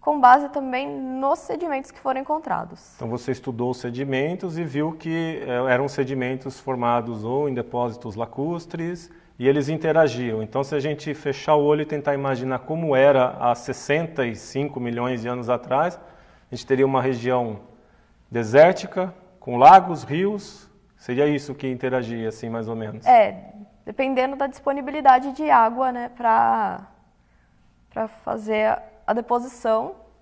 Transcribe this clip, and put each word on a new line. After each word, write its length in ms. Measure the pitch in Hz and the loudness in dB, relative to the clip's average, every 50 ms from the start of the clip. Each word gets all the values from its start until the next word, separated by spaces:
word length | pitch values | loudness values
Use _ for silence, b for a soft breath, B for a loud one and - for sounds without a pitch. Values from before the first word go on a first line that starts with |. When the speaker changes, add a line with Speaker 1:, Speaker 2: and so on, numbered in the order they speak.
Speaker 1:
com 180 | - 294 302 294 | -2 -2 0 6
base 280 | 254 247 254 294 285 285 | 8 8 8 8 6 -2
também 380 | 285 294 269 262 247 254 277 | -6 -6 -6 -4 -4 -4 -4
nos 520 | 285 285 277 262 254 254 262 269 277 320 339 | -6 -8 -8 -8 -8 -6 -2 0 0 0 -2
sedimentos 520 | - - - 302 349 330 285 269 269 - | -4 -8 -8 -6 -4 -6 -6 -6 -8 -10
que 80 | - - | -20 -8
foram 220 | - 269 262 262 | -6 -4 -4 -4
encontrados. 720 | 277 - 302 311 311 254 180 131 117 - - - - - - | -4 -4 -4 -4 -4 -6 -6 -6 -6 -10 -16 -20 -20 -20 -16
Speaker 2:
Então 140 | - 123 113 | -12 -8 -8
você 240 | 113 120 - - 127 | -8 -6 -4 -6 -6
estudou 380 | 127 - 135 120 113 123 127 | -6 -6 -10 -6 -4 -4 -4
os 60 | 127 | -4
sedimentos 800 | 123 - 120 120 123 139 139 131 131 139 156 180 180 196 180 156 | -6 -8 -8 -6 -6 -6 -4 -2 -2 -2 -2 -4 -6 -8 -8 -8
e 60 | 165 170 | -8 -8
viu 300 | 147 123 143 151 160 160 | -6 -4 -4 -4 -4 -6
que, 500 | 160 - 165 160 165 165 160 160 151 139 | -8 -8 -6 -6 -4 -4 -6 -6 -8 -6
é, 280 | 127 123 123 127 131 123 | -4 -2 -2 0 0 0
eram 160 | 123 139 139 | 0 0 -4
sedimentos 680 | 139 - 135 127 139 131 123 123 131 127 131 135 131 - | -4 -4 -4 -4 -4 -4 -4 -4 -6 -6 -10 -12 -14 -12
formados 680 | - 135 131 123 120 120 120 120 113 117 117 107 104 | -8 -8 -6 -2 -2 0 0 0 -2 -4 -8 -8 -6
ou 240 | 113 123 139 147 143 | -4 -4 -2 -2 -4
em 40 | 131 | -4
depósitos 640 | 123 113 - - 123 123 120 110 - - 117 98 | -6 -8 -6 -4 -4 -4 -4 -6 -10 -14 -12 -8
lacustres 960 | 110 117 113 - - 139 160 170 165 170 - - 165 165 170 175 170 - - b b b b b | -8 -10 -8 -6 -8 -6 -6 -6 -8 -10 -12 -10 -8 -8 -8 -8 -12 -16 -20 b b b b b
e 100 | - 123 | 0 2
eles 200 | 135 139 147 135 | 4 4 4 2
interagiam. 760 | 139 160 156 160 160 151 160 160 143 117 120 123 120 110 110 | -2 -4 -2 0 2 4 4 4 4 2 -2 -4 -4 -4 -4
Então, 220 | 110 107 - 135 139 | -6 -4 -4 -4 -4
se 100 | 135 156 | -2 -4
a 60 | 147 | -4
gente 340 | 131 156 147 147 - 156 139 | -2 -4 -6 -6 -6 -8 -10
fechar 420 | - - 147 139 - - - 156 | -6 -6 -6 -6 -4 0 2 2
o 80 | 151 147 | 4 4
olho 180 | 147 151 151 | 4 2 2
e 40 | 151 | 0
tentar 280 | 151 156 147 143 147 143 | -4 -6 -4 -2 -2 -2
imaginar 460 | 139 139 139 135 117 127 131 131 127 | -2 -2 -4 -4 -4 -4 -4 -6 -6
como 360 | - - 156 160 165 156 139 | -6 -6 -6 -4 -2 2 4
era 360 | 131 135 143 139 131 127 127 123 - | 6 6 6 6 6 4 2 0 0
há 140 | 120 123 120 | 0 0 0
sessenta 680 | - - - 127 - - - 143 156 170 160 160 - 127 | 0 -4 -10 -10 -10 -2 -2 -2 0 0 -4 -4 -4 -4
e 100 | 120 110 | -4 -4
cinco 440 | 95 - - - 135 143 143 - 131 | -10 -14 -8 -6 -4 -4 -4 -6 -6
milhões 420 | 123 120 117 120 120 127 127 117 | -6 -6 -4 -4 -4 -4 -4 -4
de 60 | 110 | -4
anos 220 | 123 123 123 120 113 | -6 -6 -6 -2 -2
atrás, 500 | 123 117 - - 127 139 160 180 175 - b b b b b b b b b b | -2 -2 -2 -2 0 0 0 -2 -4 -8 b b b b b b b b b b
a 60 | 131 | -14
gente 100 | 117 - | -14 0
teria 200 | - 135 127 135 | 0 2 4 4
uma 160 | 135 135 131 | 2 2 0
região 580 | 123 131 131 117 117 127 127 123 120 113 107 98 - - b b b b b b b b b b _ _ | 0 0 -4 -2 -2 0 0 0 0 -2 -6 -10 -14 -20 b b b b b b b b b b _ _
desértica, 840 | 117 117 117 107 113 143 156 175 185 - - 190 - 190 185 185 175 - - _ _ _ | -6 -4 -4 4 8 8 8 8 6 0 -8 -8 -6 -6 -6 -6 -8 -16 -20 _ _ _
com 180 | - 135 123 | -10 -6 2
lagos, 460 | 120 135 156 185 190 185 180 170 143 120 | 8 10 12 12 12 8 6 -8 -8 -6
rios, 680 | - 139 165 190 202 214 202 - - - - - - _ _ _ _ _ | -4 -2 -2 -2 -2 -4 -6 -10 -14 -20 -20 -20 -20 _ _ _ _ _
seria 300 | _ - - 123 127 143 | _ -8 -4 0 2 4
isso 260 | 147 147 139 143 - 131 | 4 2 0 -2 -8 -12
que 160 | - 135 131 | -8 -6 -6
interagia, 600 | 127 120 - 127 127 127 117 113 117 117 113 110 | -6 -4 -2 -2 0 -2 -2 -4 -6 -4 -6 -6
assim, 200 | 110 - - 117 | -6 -6 -8 -6
mais 180 | 113 117 110 | -6 -6 -6
ou 80 | 110 117 | -6 -6
menos? 300 | 113 110 107 - - - | -8 -8 -10 -10 -4 2
Speaker 1:
É, 460 | 247 254 233 208 196 190 185 - - - 208 208 _ _ _ _ | 6 6 6 6 4 0 -10 -18 -20 -20 -20 -20 _ _ _ _
dependendo 500 | - 214 - 269 269 262 247 254 269 277 | -14 -6 -4 -4 -2 0 0 -2 -2 -2
da 120 | 277 277 | -4 -6
disponibilidade 840 | 262 269 - - 285 277 285 269 262 285 302 277 277 254 247 254 285 262 | -6 -6 -6 -6 -4 -4 -4 -6 -8 -8 2 6 6 6 6 4 -2 -6
de 160 | 285 311 302 | -4 2 4
água, 420 | 269 240 226 220 233 247 262 262 | 6 6 6 4 2 0 -2 -2
né, 180 | 247 247 240 240 | -2 -4 -8 -10
pra, 800 | 247 - 240 226 220 226 233 226 233 226 214 190 180 - - - _ _ _ _ _ _ _ _ _ _ _ _ _ _ _ _ _ _ _ _ _ | -10 -2 0 2 4 4 4 4 2 0 0 -4 -6 -8 -12 -18 _ _ _ _ _ _ _ _ _ _ _ _ _ _ _ _ _ _ _ _ _
pra 140 | 220 226 | -8 -8
fazer 580 | 214 - - _ - - 233 208 214 220 214 214 | -8 -8 -14 _ -8 -8 -8 -4 -2 -2 0 2
a, 160 | 220 - - - - - - _ | 0 0 -2 -6 -18 -20 -12 _
a 60 | - 214 | -4 -4
deposição 840 | 240 233 - 247 240 240 262 - - - 233 220 220 240 320 381 - - _ _ _ | -4 0 -2 -2 -2 -2 -6 -14 -6 -2 0 0 0 -2 -6 -12 -16 -20 _ _ _